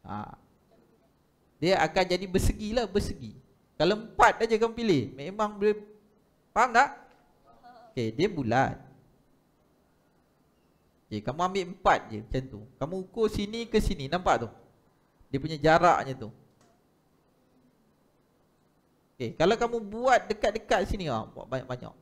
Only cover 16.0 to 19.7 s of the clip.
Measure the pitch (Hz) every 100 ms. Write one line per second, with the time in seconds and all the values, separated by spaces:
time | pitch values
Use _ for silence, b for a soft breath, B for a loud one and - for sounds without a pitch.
16 | 127 131 107 - _ _ _ _ _ _
17 | _ _ _ _ _ _ _ _ _ _
18 | _ _ _ _ _ _ _ _ _ _
19 | _ _ 117 - 170 226 233